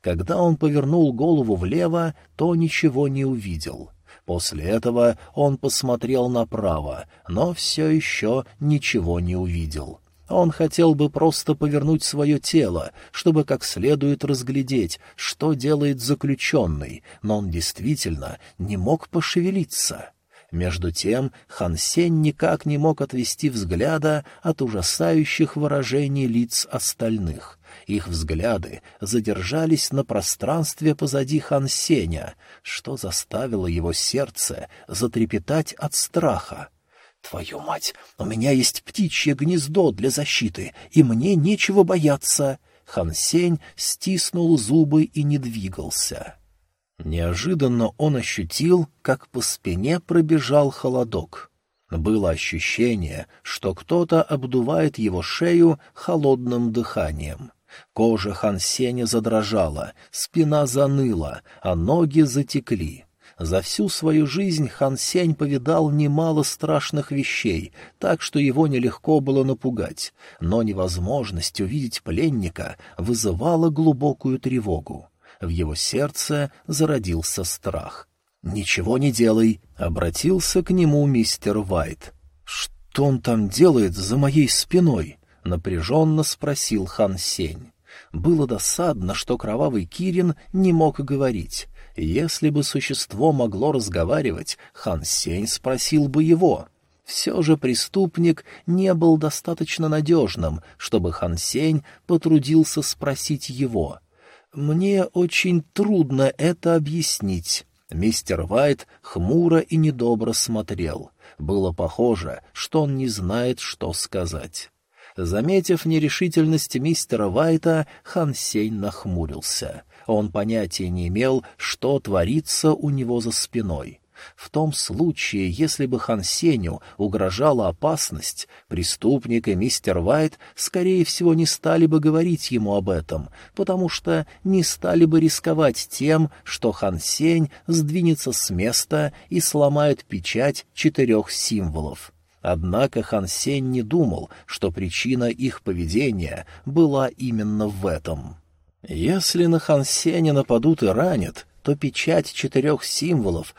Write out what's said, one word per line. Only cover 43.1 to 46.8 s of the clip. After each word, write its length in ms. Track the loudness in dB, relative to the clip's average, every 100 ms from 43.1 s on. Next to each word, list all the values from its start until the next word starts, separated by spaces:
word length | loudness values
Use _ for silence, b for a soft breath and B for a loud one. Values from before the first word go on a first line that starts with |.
Сень 480 | -2 0 2 2 0 B -10
стиснул 800 | -8 -6 -4 -2 -2 0 4 4
зубы 480 | 4 4 6 4
и 180 | 2 0
не 140 | 0 0
двигался. 1000 | -2 -6 -8 -8 -6 -4 -4 -6 -12 -18 _ _ _ _